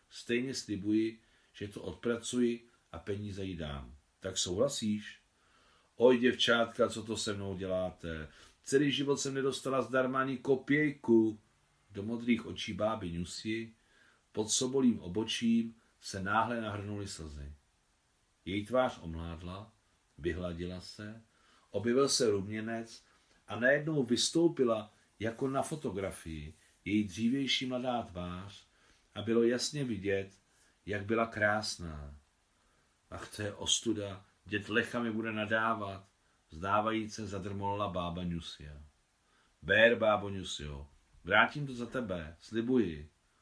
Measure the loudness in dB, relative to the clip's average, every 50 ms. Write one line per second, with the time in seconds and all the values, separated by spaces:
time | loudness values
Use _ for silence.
0 | _ _ -18 -10 -4 0 0 0 0 -2 -4 -6 -6 -4 -6 -2 0 2 4 4
1 | 4 2 -2 -8 _ _ _ _ _ _ _ -10 -10 -10 -10 -10 -10 -10 -10 -4
2 | -2 -2 -2 -2 -4 -2 2 2 2 2 2 -2 -8 -16 _ _ _ _ -14 -10
3 | -8 -6 -6 -6 -6 -6 -6 -6 -6 -6 -6 -6 -6 -6 -6 -8 -10 -12 -16 -20
4 | _ _ _ _ -8 -4 -2 -2 -2 0 2 2 2 2 2 0 0 0 0 0
5 | -4 -10 -16 -18 _ _ _ _ _ _ _ _ _ _ _ _ _ _ _ 6
6 | 8 8 8 8 6 4 4 4 4 4 4 4 4 2 2 2 2 2 2 -2
7 | -6 -4 -4 -4 -2 -4 -4 -4 -4 -6 -6 -4 -4 -2 -2 0 -2 -2 -6 -8
8 | -8 -8 -8 -8 -8 -12 -14 -20 -20 -20 _ _ _ 2 4 4 4 4 2 0
9 | 0 0 0 0 0 -2 -2 0 0 0 -2 -2 -2 -2 0 0 0 2 2 2
10 | 2 2 0 0 0 -2 -4 -2 2 2 2 2 2 2 2 4 4 2 0 0
11 | 4 6 8 8 8 6 2 -4 _ _ _ _ _ _ _ _ _ _ -10 -8
12 | -6 -4 -6 -2 0 0 0 0 0 -6 -8 -8 -6 -6 -4 -2 0 0 0 -2
13 | -4 -6 -4 -6 -6 -6 -8 -8 -6 -6 -6 -6 -8 -10 -16 _ _ _ _ _
14 | _ _ _ _ _ _ -6 -4 -2 0 0 0 0 0 2 4 4 4 4 2
15 | -2 -4 -4 -2 -2 -2 -2 0 2 4 4 4 2 0 -6 _ _ _ _ _
16 | -12 -8 -6 -4 -2 0 2 2 2 2 -2 -4 -4 -4 -4 -4 -6 -6 -6 -6
17 | -6 -8 -8 -10 -12 -12 -10 -12 -12 -12 -14 -16 _ _ _ _ _ _ _ _
18 | _ _ _ _ _ _ _ _ _ -6 -4 -4 -2 0 2 2 2 2 0 -6
19 | -10 -8 -8 -8 -8 -8 -10 -10 -10 -12 -12 -12 -14 -16 _ _ _ _ _ _
20 | _ _ _ -6 -6 -4 -4 -4 -4 -6 -6 -6 -6 -8 -8 -10 -12 -14 -14 -14
21 | -14 -14 -14 -16 -20 _ _ _ _ _ _ _ _ _ -6 -2 0 4 4 4
22 | 4 4 4 4 4 4 4 2 0 -4 -6 -6 -6 -6 -6 -6 -8 -10 -14 -20
23 | -20 _ _ _ _ _ _ _ _ -10 -2 2 4 6 6 6 4 2 2 2
24 | 4 4 4 4 4 4 4 6 6 6 6 6 4 4 4 2 0 -6 -14 _
25 | _ _ _ -6 -4 -4 -2 -2 -2 0 0 -2 -2 -2 -4 -4 -4 -4 -4 -2
26 | -4 -4 -6 -8 -8 -8 -8 -8 -10 -12 -14 _ _ _ _ _ -2 0 2 2
27 | 2 0 -2 0 0 2 2 2 0 0 0 0 0 -2 -4 -2 -2 -2 -2 -2
28 | -4 -6 -8 -8 -6 -6 -8 -10 -10 -14 -16 -20 -20 _ _ _ _ _ _ _
29 | _ _ -12 -6 -2 2 4 4 4 4 4 2 -2 -4 -4 -4 -4 -4 -4 -2
30 | 0 0 0 0 -2 -6 -12 _ _ _ _ _ _ _ _ _ _ -6 -6 -4
31 | -2 0 0 0 0 0 0 2 2 2 2 2 -2 -4 -6 -8 -8 -10 -10 -10
32 | -12 -12 -14 -18 _ _ _ _ _ _ _ _ _ _ _ _ _ _ _ _
33 | _ _ -14 -12 -12 -10 -6 -6 -4 -6 -6 -4 0 0 0 2 2 0 -2 -2
34 | -4 -6 -8 -12 -14 _ _ _ _ -4 -4 -4 -2 0 2 2 2 2 -2 -4
35 | -2 -2 -2 -2 -4 -4 -4 -4 -2 0 0 0 2 0 0 -2 -4 -8 -8 -10
36 | -14 _ _ _ _ _ _ _ _ _ -10 -6 -2 2 2 2 2 2 0 -2
37 | -2 -4 -8 -8 -8 -6 -6 -6 -6 -6 -6 -4 -4 -4 -2 -2 -4 -4 -4 -4
38 | -4 -4 -4 -4 -4 -4 -4 -6 -6 -10 -12 -14 -14 -16 -16 -16 -18 -20 _ _
39 | _ _ _ _ _ _ _ _ _ _ _ _ 0 4 8 8 8 8 8 6
40 | 4 4 4 4 0 -4 -6 -6 -8 -8 -8 -8 -8 -10 -10 -10 -12 -16 -20 _
41 | _ _ _ -12 -2 4 6 6 6 4 2 -4 -6 -6 -6 -8 -8 -6 -6 -6
42 | -4 -4 -6 -6 -8 -10 -14 -18 -14 -6 -4 -2 0 4 4 4 4 2 -2 -8
43 | -12 -16 _ _ _ _ _ _